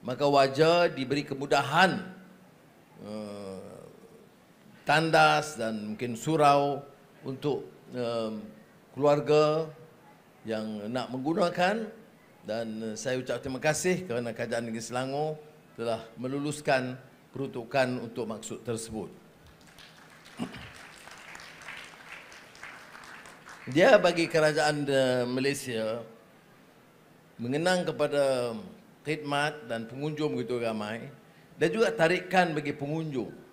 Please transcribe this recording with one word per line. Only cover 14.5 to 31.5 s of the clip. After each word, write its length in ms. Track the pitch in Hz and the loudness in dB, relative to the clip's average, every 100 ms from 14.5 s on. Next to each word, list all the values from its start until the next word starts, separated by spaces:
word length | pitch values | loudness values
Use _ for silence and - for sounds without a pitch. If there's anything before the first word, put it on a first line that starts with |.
| 117 117 | -2 -4
Negeri 120 | 113 | -8
Selangor 560 | 113 123 131 139 156 156 - - - - | -6 -4 -4 -4 -4 -6 -14 -20 -20 -8
telah 240 | 117 110 - - | -4 -4 -8 -10
meluluskan 800 | 127 143 143 147 - 131 127 127 - - - | -6 -4 -4 -4 2 2 0 -8 -14 -20 -16
peruntukan 720 | - 135 127 113 139 127 123 | -8 -6 -6 -2 0 2 0
untuk 240 | 117 113 110 | -6 -8 -8
maksud 400 | 107 - 110 - | -8 -10 -10 -6
tersebut. 440 | 113 - 110 85 - - - - - - - - - - - - - - - - - - - - - - - - - - - - - - - - - - - - - - - - - - - - - - | -6 -6 -8 -10 -14 -20 -20 -20 -20 -20 -20 -20 -20 -20 -20 -20 -10 -10 -10 -16 -18 -20 -20 -20 -20 -18 -18 -18 -18 -16 -16 -16 -20 -18 -18 -18 -20 -20 -20 -18 -18 -18 -20 -18 -18 -20 -20 -20 -18 -2
Dia 320 | 131 214 208 | 6 8 10
bagi 240 | 180 165 165 | 8 4 2
kerajaan, 640 | 165 156 151 151 147 143 | 4 4 4 2 2 2
eh, 340 | 135 131 127 123 | 4 4 4 2
Malaysia 720 | 127 135 139 127 113 110 117 113 - - - _ - - - - _ _ - _ - | 0 0 -2 -4 -4 -2 -4 -8 -18 -20 -20 _ -20 -20 -20 -20 _ _ -20 _ -10
mengenang 480 | 117 143 175 180 175 | -4 0 2 2 0
kepada 720 | 127 147 143 135 131 120 110 92 - - - - | -2 0 2 2 2 -2 -4 -12 -18 -20 -16 -6
khidmat 640 | 151 143 143 147 151 120 | -6 -2 0 0 -4 -8
dan 160 | 117 113 | -8 -8
pengunjung 480 | 127 147 147 151 | -6 -6 -2 -2
begitu 240 | 131 117 123 | -2 -4 -4
ramai 520 | 117 110 104 117 131 - - - - | -2 -4 -6 -8 -10 -18 -20 -20 -20